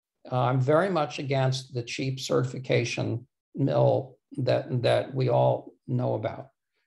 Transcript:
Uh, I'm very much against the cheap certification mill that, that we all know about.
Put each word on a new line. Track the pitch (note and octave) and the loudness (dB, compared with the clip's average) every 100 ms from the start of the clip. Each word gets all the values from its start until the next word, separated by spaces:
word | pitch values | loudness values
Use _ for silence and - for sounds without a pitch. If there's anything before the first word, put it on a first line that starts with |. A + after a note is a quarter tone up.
| _ _ - | _ _ -4
Uh, | B2+ | 0
I'm | B2 C3+ | 2 2
very | B2+ D3+ G3 | 4 4 4
much | E3+ D3 - | 0 -2 -4
against | C#3 C3+ C3 C3 - | -2 0 0 -2 -4
the | B2 | -8
cheap | A#2 - C3+ C3 | -6 -4 -4 -4
certification | - C#3+ C3 C3 C3 B2+ A#2 - A2+ A2+ - _ _ C4 | 0 0 0 -4 0 0 0 -2 -4 -4 -8 _ _ -2
mill | C#3+ C#3 B2+ A#2+ - - - - | 2 4 4 2 -2 -16 -14 -4
that, | B2 A#2+ - B2 | 0 0 0 0
that | A#2+ A#2 - C3 | 2 2 0 -2
we | B2+ | 2
all | B2+ B2 A#2+ - - - | 4 4 2 -6 -16 -4
know | B2 B2 A2+ | -2 0 -2
about. | G#2+ - - _ _ _ | -4 -8 -16 _ _ _